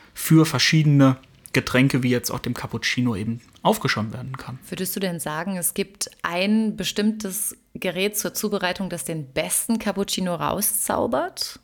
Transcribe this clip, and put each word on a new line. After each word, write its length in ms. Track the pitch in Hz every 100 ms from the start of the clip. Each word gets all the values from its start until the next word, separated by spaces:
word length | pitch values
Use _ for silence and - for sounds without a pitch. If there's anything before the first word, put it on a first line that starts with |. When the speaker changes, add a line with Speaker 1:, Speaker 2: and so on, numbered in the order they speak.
| -
Speaker 1:
für 320 | - - 160 156
verschiedene 720 | 123 - 160 151 143 135 127 - - -
Getränke, 500 | 135 - 127 135 131
wie 60 | 123
jetzt 200 | 120 -
auch 100 | 120
dem 140 | 120
Cappuccino, 640 | 123 - 117 - - 123 98
eben 260 | 110 117 - -
aufgeschäumt 500 | 180 214 131 - 110
werden 240 | 117 123 131
kann. 220 | - 127 -
Speaker 2:
Würdest 260 | 180 185 208
du 40 |
denn 200 | 190 170
sagen, 380 | 156 156 180 185
es 160 | 160
gibt 380 | - 196 - - -
ein 540 | 170 175 196 220 220 214
bestimmtes 840 | 180 - 214 214 190 185 - - _
Gerät 440 | - 185 170 202 202
zur 160 | -
Zubereitung, 560 | - 208 196 180 180 185
das 160 | 175 -
den 260 | 160 135
besten 480 | 156 175 - - 226
Cappuccino 560 | 214 196 196 - 180 165
rauszaubert? 1200 | 147 185 214 - - - 226 269 359 - - -